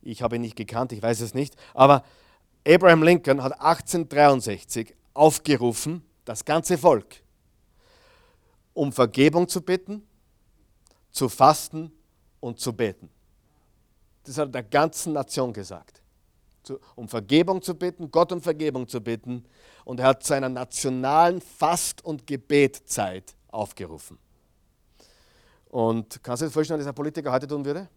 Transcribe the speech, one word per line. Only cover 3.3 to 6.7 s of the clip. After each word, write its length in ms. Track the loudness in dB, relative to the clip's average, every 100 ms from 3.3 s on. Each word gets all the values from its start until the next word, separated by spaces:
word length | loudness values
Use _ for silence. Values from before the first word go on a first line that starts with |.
| 0
hat 180 | 0 -2
achtzehnhundertdreiundsechzig 1300 | 0 0 -2 -6 -4 4 6 6 0 -8 -8 -10 -10 _ _
aufgerufen, 920 | 4 4 4 0 0 0 -2 -8 -10 _ _
das 200 | -14 -14
ganze 340 | -2 -2 0